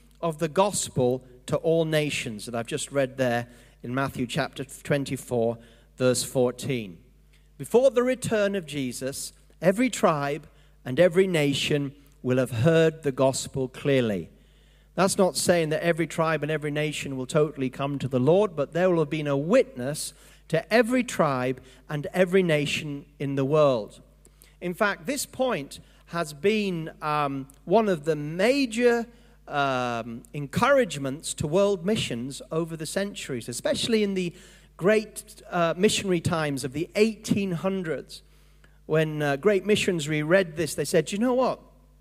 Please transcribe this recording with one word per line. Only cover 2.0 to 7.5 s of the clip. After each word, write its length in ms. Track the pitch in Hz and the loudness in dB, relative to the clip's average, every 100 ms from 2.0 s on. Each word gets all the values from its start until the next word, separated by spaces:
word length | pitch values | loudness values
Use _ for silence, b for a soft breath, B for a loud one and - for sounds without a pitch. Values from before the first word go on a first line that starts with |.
| 151 - 123 104 123 | 0 -4 -6 -10 -8
that 80 | |
I've 120 | 117 113 | -8 -6
just 240 | 151 - | -8 -4
read 260 | 139 131 127 | -2 -2 0
there 320 | 127 117 120 B B B | -2 0 -4 B B B
in 120 | 120 | -6
Matthew 320 | 127 139 - 120 | -4 -4 -4 -4
chapter 380 | - 127 - | -4 -4 -6
twenty-four, 960 | 135 - - 147 135 131 - 120 113 120 B B B - | -14 -12 -2 -2 -2 -8 -4 0 0 -2 B B B 0
verse 260 | 127 120 | 2 2
fourteen. 760 | - 139 123 120 117 127 101 85 _ _ _ b b | 0 0 0 0 -4 -4 -6 -14 _ _ _ b b